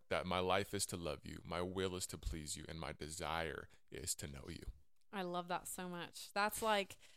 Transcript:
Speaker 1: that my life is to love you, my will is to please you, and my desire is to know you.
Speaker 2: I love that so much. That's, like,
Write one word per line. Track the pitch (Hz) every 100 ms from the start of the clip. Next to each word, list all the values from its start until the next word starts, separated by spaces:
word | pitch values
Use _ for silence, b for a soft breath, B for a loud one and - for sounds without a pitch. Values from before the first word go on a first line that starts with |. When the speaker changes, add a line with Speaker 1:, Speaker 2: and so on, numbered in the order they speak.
| -
Speaker 1:
that | 87 87
my | 90
life | 92 95 101
is | 101 -
to | 87
love | 82 71
you, | 78 80
my | - 85
will | 90 95 95 90
is | -
to | 85
please | - 85 76 80
you, | -
and | 80
my | 69
desire | 78 76 80 76 82 82 - - b -
is | - 92 -
to | 73
know | 69 87
you. | 80 - - - - -
Speaker 2:
I | 208
love | 180 175 175
that | 175 -
so | - 180
much. | 175 165 - -
That's, | 202 214 -
like, | 220 202 196 - b